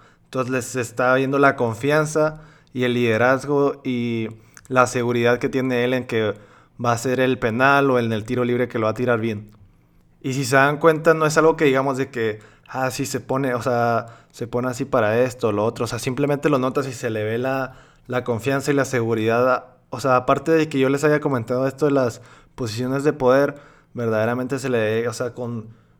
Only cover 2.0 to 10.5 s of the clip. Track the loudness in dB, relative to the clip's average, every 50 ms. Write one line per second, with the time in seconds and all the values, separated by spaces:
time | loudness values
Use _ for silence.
2 | 0 0 0 0 0 0 -2 -6 -18 -20 -20 _ _ _ -6 -4 -2 0 0 2
3 | 2 2 2 4 4 4 2 2 0 -2 0 2 2 0 0 -4 -6 -6 -4 -4
4 | -2 -2 -4 -4 -4 -6 -8 -14 -20 _ -20 -20 -12 -4 0 2 2 2 2 -2
5 | -2 0 0 2 4 4 2 2 0 -2 0 0 0 0 0 0 0 0 0 -2
6 | -2 -2 -2 -2 0 -2 -2 -6 -10 -20 -20 -20 _ _ _ -4 0 0 0 0
7 | 0 -2 0 2 2 2 0 0 0 -2 0 2 4 4 4 4 4 4 2 2
8 | 2 0 -2 -4 -4 -4 -2 -2 -2 0 0 0 -2 -2 -2 -2 -2 -2 -2 -2
9 | 0 0 0 0 0 -2 -4 -6 -10 -16 -20 -20 -20 -20 _ _ _ _ _ _
10 | _ _ _ _ -8 -6 -4 -4 -2 2